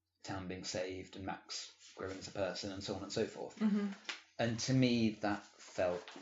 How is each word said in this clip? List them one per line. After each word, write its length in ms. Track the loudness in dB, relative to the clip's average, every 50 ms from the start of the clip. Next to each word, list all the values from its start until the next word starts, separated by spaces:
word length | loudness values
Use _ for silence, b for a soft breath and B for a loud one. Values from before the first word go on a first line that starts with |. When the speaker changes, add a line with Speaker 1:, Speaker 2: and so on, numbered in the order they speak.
| _ _ _ _ -10
Speaker 1:
town 240 | -8 -6 -6 -4
being 160 | -4 -6 -6 -4
saved 520 | -4 -2 -2 -2 -2 -4 -6 -8 -10 -10
and 100 | -8 -6
Max 460 | -6 -6 -6 -8 -8 -8 -8 -8 -10 -14 -18 -20 -16 -10
growing 220 | -8 -6 -6 -6 -6
as 80 | -8
a 40 | -6
person 400 | -2 0 0 0 0 -2 -4 -4
and 120 | -4 -4 -4
so 120 | -4 -4
on 80 | -4 -4
and 80 | -2
so 140 | 0 0 0
forth. 320 | 0 -2 -8 -10 -8 -2 2
Speaker 2:
Mm-hmm. 280 | 2 4 4 4 2 0 -4 -6 -8 -8 -8 -8 -10 _ _ 0
Speaker 1:
And 200 | 0 2 2 0
to 140 | 2 4 6
me, 440 | 8 8 8 6 6 4 4 4 2
that 220 | 0 0 0 -2 -4 -12 -20
felt 460 | -20 -18 -6 0 2 2 4 2 0 -4 -8 -14 -10